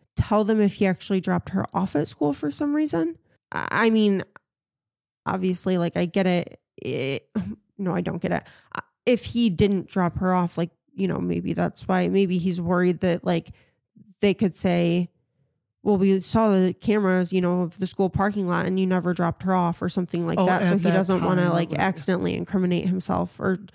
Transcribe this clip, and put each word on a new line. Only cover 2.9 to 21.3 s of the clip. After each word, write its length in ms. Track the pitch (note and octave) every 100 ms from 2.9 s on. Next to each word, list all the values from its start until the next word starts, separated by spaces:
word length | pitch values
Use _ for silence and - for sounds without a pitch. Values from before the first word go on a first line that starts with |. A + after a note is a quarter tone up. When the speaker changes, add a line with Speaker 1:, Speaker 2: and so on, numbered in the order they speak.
| E4 E4 E4 _ _ _
Speaker 1:
I, 160 | - -
I 200 | F#3+ A3+
mean, 320 | A3 G#3 F#3+ - - _ _ _ _ _ _ _ _ -
obviously, 520 | F#3 F#3 F3+ F#3+ F3+
like, 180 | E3+ -
I 80 | F3
get 200 | G3 F#3
it. 340 | F3 - - _ -
It, 480 | - B2+ C3+ C#3 - G#3+ F#3 A3 _ -
no, 160 | F#3
I 80 | -
don't 200 | E3 E3+
get 100 | F3
it. 120 | E3+ - - _ - - _ -
If 180 | A#3 -
he 240 | A#3 A#3
didn't 360 | D#3+ G3+ F#3+ -
drop 300 | G3 F3 -
her 160 | F#3
off, 240 | F3+ F3 -
like, 140 | E3+ - _ F#3+
you 120 | F#3+
know, 120 | -
maybe 340 | F3+ E3+ F#3
that's 340 | E3+ E3+ - -
why, 200 | F#3 F3
maybe 300 | F#3+ F#3+ F3+
he's 200 | F#3 F3
worried 420 | E3+ F3+ F3+ E3+
that, 220 | F#3 E3+
like, 280 | F#3 E3+ - - _ _ _ - - _
they 120 | G3+
could 220 | F#3 G3 -
say, 540 | F#3 F3 E3+ F3 F3 _ _ _ _ _ _ _
"Well, 140 | G#3 G3
we 220 | G3 F#3+
saw 280 | - A3+ A3
the 240 | F#3+ F#3
cameras, 580 | - - G#3 F#3+ F#3 F3
you 80 | F#3
know, 200 | F3 F3+
of 160 | E3+ -
the 80 | F#3+
school 220 | - F#3+
parking 380 | - G3+ G3+ F3+
lot 180 | F3 F#3+
and 140 | F#3+
you 80 | F#3
never 260 | F#3 F3+
dropped 300 | F3 E3+ -
her 100 | F#3
off," 280 | F#3 F3 -
or 80 | F3
something 360 | F#3+ F3 F3 E3
like 140 | E3+
Speaker 2:
Oh, 60 | F3+
Speaker 1:
that. 160 | F3+
So 40 | F3+
Speaker 2:
at 80 | F#3+
Speaker 1:
he 60 | F3
Speaker 2:
that 80 |
Speaker 1:
doesn't 300 | F#3 F#3 F#3
wanna, 200 | F3+